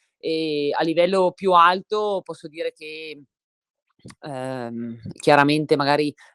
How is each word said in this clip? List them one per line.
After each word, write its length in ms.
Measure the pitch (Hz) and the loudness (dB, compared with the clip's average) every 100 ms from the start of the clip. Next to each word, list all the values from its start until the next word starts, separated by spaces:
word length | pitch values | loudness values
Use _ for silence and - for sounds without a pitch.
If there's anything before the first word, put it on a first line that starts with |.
| _ _ | _ _
E 520 | 156 160 160 147 143 - | -4 -4 -2 -2 -2 -2
a 60 | |
livello 480 | 165 160 175 190 180 | 0 2 2 2 0
più 220 | - 190 | 0 2
alto 680 | 180 170 185 - 214 208 190 | 6 6 4 -2 -4 -2 -4
posso 240 | 175 160 160 | -6 -14 -14
dire 260 | 156 165 | -10 -10
che, 500 | - 156 156 160 147 143 _ _ _ _ _ _ _ - - | -10 -14 -14 -14 -18 -20 _ _ _ _ _ _ _ -20 -16
ehm, 800 | 156 135 131 131 120 117 117 117 - - | -12 -8 -8 -8 -8 -8 -10 -10 -14 -2
chiaramente 560 | - 147 143 151 147 147 | 4 4 4 2 0 0
magari, 380 | 139 147 147 - - | 2 0 -2 -8 -18